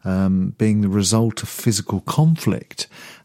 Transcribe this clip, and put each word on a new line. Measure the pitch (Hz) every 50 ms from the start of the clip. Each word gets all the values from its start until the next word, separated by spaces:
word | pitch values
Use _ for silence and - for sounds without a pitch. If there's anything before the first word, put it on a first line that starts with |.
| -
um, | 95 95 92 95 95 95 92 95 95 - -
being | 107 107 104 107
the | 104 98
result | 95 104 98 92 110 113 117 113 - -
of | - -
physical | - - - 123 104 - 92 - 101 92
conflict, | - - - - 156 160 165 - - 110 95 - - - - - - - - - - - - - _